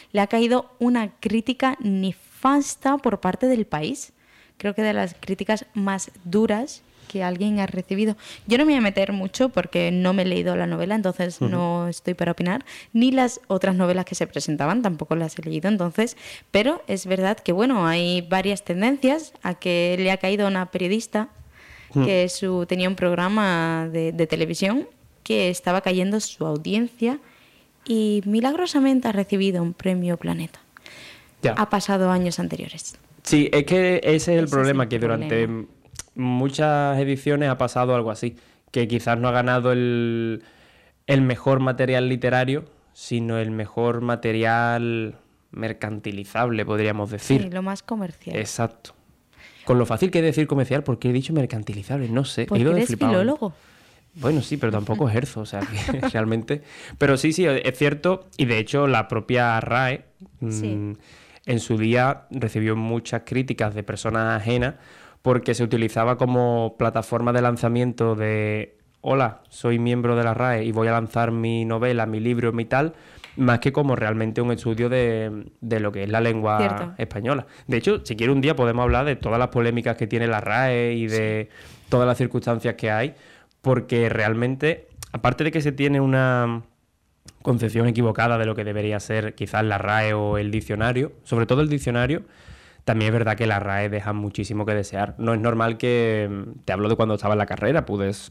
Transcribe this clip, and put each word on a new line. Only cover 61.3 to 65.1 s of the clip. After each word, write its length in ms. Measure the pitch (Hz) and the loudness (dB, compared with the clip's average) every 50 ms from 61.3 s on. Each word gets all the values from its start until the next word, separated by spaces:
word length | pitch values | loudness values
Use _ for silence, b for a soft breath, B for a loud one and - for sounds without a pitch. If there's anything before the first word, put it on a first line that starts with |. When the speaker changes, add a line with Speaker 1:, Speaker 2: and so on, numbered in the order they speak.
| B B B | B B B
Speaker 2:
en 140 | - 120 110 | -4 -2 -2
su 160 | - - 117 | 0 0 0
día 500 | 107 110 113 117 123 127 135 139 - - - | 0 2 2 4 4 2 2 0 -2 -8 -10
recibió 440 | - 135 117 110 - 110 107 110 110 | -6 -4 -4 -4 -2 -2 0 0 0
muchas 460 | 113 110 113 117 117 - - 117 113 - | -2 -2 -2 -4 -4 -4 -4 -6 -6 -6
críticas 480 | - 120 127 131 131 117 - 113 107 104 | -4 -2 -2 -2 -2 -2 -2 -2 -2 -2
de 80 | 107 | -4
personas 580 | 101 - 104 - - 110 110 113 113 113 113 107 | -8 -8 -8 -6 -4 -2 0 0 0 0 0 0
ajenas 340 | 101 117 123 123 120 135 139 B B B B B B B | 0 0 0 0 0 -2 -4 B B B B B B B